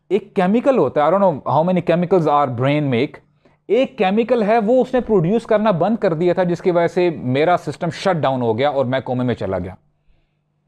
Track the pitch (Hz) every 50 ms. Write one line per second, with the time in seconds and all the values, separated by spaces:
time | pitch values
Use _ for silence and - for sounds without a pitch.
0 | _ - 175 214 - - - 196 180 185 208 247 247 294 262 214 151 123 - 151
1 | 147 156 175 196 202 185 151 123 - - 123 147 165 185 185 175 170 - 165 175
2 | 175 170 196 180 156 151 147 147 143 135 123 113 127 139 143 151 147 139 127 113
3 | 135 151 - - _ _ _ _ _ _ _ _ _ - 190 247 269 262 - -
4 | 202 185 196 220 233 220 254 240 208 196 226 233 208 202 254 262 233 - - 254
5 | 226 - 220 190 156 165 220 233 - - 220 208 214 226 196 151 170 202 233 208
6 | - 190 165 156 180 175 170 185 185 175 175 - - 190 170 175 170 165 - 185
7 | 180 175 156 110 - 123 127 139 151 - 175 165 - 156 139 - 180 170 - -
8 | - 196 180 156 143 135 135 127 123 117 110 110 135 147 139 139 131 120 131 135
9 | 127 135 123 127 123 123 117 - 107 95 95 90 87 92 90 - _ _ _ _
10 | _ _ _ _ _ _ _ _ _ _ _ _ _